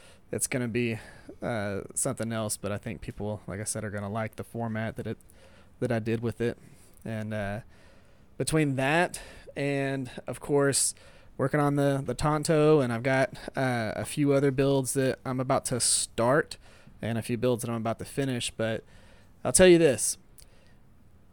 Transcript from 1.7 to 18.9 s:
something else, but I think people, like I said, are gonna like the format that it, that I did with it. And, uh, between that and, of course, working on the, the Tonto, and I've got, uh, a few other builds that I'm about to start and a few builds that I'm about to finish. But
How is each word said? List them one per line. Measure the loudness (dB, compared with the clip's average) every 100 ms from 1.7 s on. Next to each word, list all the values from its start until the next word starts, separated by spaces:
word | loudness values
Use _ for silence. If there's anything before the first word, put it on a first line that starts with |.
| -4 -6
something | -4 -4 -2 -4
else, | -2 -4 -4
but | -4
I | -4
think | -6 -8
people, | -10 -8 -6 -6 -8
like | -8
I |
said, | -6 -6
are | -6
gonna | -6 -6
like | -6 -6 -8
the |
format | -10 -6 -4 -4 -4 -6
that | -8
it, | -10 -12 -20 -20 -20 -20 -6
that | -2
I | -2
did | -2 -2
with | -2 -2
it. | -4 -4 -14 -20 -20 -16
And, | -10 -8 -6
uh, | -4 -4 -6 -10 -20 -20 -20 -20 -20 -20 -6
between | 0 2 2 0
that | 2 2 2 -2 -14 -18 -14 -4
and, | -2 0 0 -2 -6 -10 -10
of | -10
course, | 0 2 4 4 0 -4 -16 -20 -18 -4
working | 0 2
on | 2 4
the, | 2 2
the | -2
Tonto, | -2 0 0 2 4 6 6
and | 4
I've | 0
got, | 2 2 2 -2 -10 -2
uh, | 0 0 -2 -4
a |
few | -6 0 2
other | 4 2
builds | 2 2 4 2
that | 0 0 0
I'm | -4 -4
about | 0 0 0
to | 0
start | 2 0 0 0 4 4 2 -6 -18 -20 -20 -8
and | -4 -4
a |
few | -2 0
builds | 0 0
that | -2
I'm | -4
about | -4 -4
to |
finish. | -6 -4 -2 -2 -6 -4
But | -2 -2 -8